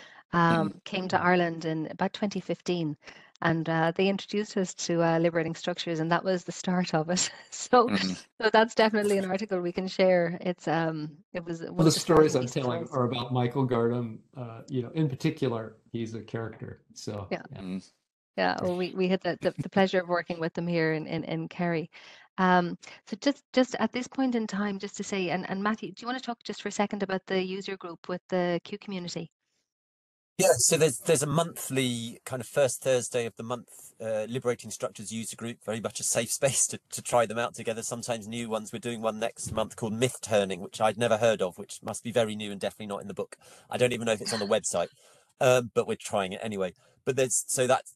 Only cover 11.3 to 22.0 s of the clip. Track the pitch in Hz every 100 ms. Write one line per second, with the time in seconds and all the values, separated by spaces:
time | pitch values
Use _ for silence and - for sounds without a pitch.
11.3 | 180 170 165 - 180 160 - - 160 156
12.3 | 131 123 156 127 117 117 139 120 123 123
13.3 | 127 120 139 131 120 117 120 117 110 _
14.3 | 139 120 113 - 135 117 160 151 131 156
15.3 | - 131 113 110 - _ 117 110 110 107
16.3 | 113 110 - 110 - _ - - 101 98
17.3 | 175 - 135 95 95 - _ _ _ _
18.3 | - 180 - 185 180 180 190 185 190 175
19.3 | 156 180 - 185 202 190 190 170 175 165
20.3 | 170 165 - 175 170 160 156 - 165 -
21.3 | 160 160 - 175 165 170 -